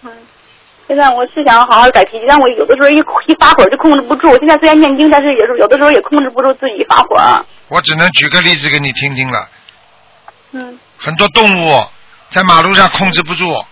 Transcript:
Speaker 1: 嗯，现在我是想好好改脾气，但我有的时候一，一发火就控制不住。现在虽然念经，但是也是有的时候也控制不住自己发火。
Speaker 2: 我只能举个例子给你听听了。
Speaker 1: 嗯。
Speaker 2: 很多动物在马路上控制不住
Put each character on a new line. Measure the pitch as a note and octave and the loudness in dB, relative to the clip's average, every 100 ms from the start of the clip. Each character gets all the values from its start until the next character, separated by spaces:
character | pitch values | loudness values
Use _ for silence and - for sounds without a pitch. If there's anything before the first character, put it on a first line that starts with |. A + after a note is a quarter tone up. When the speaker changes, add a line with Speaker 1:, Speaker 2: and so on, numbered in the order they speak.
Speaker 1:
嗯， | A#3+ A#3 A#3 _ _ _ _ _ - | -20 -20 _ _ _ _ _ _ -6
现 | C#4 | 0
在 | C4+ | 0
我 | A#3+ B3 | 0 -4
是 | D#4 C#4 | -2 2
想 | A#3 | 2
好 | B3 A3+ | 4 4
好 | B3 | 4
改 | A3 F#3 | 2 0
脾 | A3+ | -2
气， | A#3 | 0
但 | D4 | 2
我 | B3+ | 2
有 | A3+ D4 | -2 -2
的 | |
时 | C4 | 2
候 | C#4 | 2
一， | D4+ - - - | 2 -2 -4 -2
一 | D#4 | 2
发 | D#4 | 2
火 | D#4+ G3 | 4 2
就 | C4+ | 2
控 | D#4+ C#4 | 0 0
制 | |
不 | A#3+ C#4+ | -2 -2
住。 | E4 B3+ | 2 2
现 | D4+ | 4
在 | D4+ | 2
虽 | D#4+ | 4
然 | D#4 | 4
念 | D4+ C4+ | 2 2
经， | D4+ | 2
但 | C#4+ | 2
是 | C#4+ | 2
也 | B3+ A3+ | 0 -2
是 | A#3+ | 0
有 | G#3 | 0
的 | C4 | 2
时 | |
候 | D4 | 2
也 | C#4 | 2
控 | - D4 | 0 -4
制 | C4 | -2
不 | A#3+ | -2
住 | C4 | -2
自 | C4 C4+ G3+ | -2 -6 -6
己 | - | -2
发 | - | 0
火。 | - G#3+ A#2+ A#2+ - - _ | 0 0 2 0 -4 -20 _
Speaker 2:
我 | E3 | -6
只 | - | -4
能 | D#3 F3+ | -2 -2
举 | - D3 | 0 -2
个 | F3+ | -2
例 | E3+ D#3+ | -2 -2
子 | D3 | -4
给 | D3 | -4
你 | C#3+ | -6
听 | A#2+ C#3 | -6 -8
听 | C3 C3 | -6 -6
了。 | A2+ - _ _ _ _ _ _ _ - _ _ | -6 -8 _ _ _ _ _ _ _ -20 _ _
Speaker 1:
嗯。 | C4 B3 B3 _ _ | -18 -16 -20 _ _
Speaker 2:
很 | - | -10
多 | D#3+ G3+ | -6 -4
动 | - G#3+ F#3 | 0 0 0
物 | E3 C3 G#2 - _ _ _ | 0 -2 -4 -14 _ _ _
在 | F3+ | -4
马 | F#3 E3 | 0 0
路 | E3+ | 2
上 | G3 F#3 | 0 0
控 | - F#3+ | 0 -4
制 | D#3+ | -4
不 | D#3+ E3+ | -6 -8
住 | F3+ B2+ - | -6 -6 -10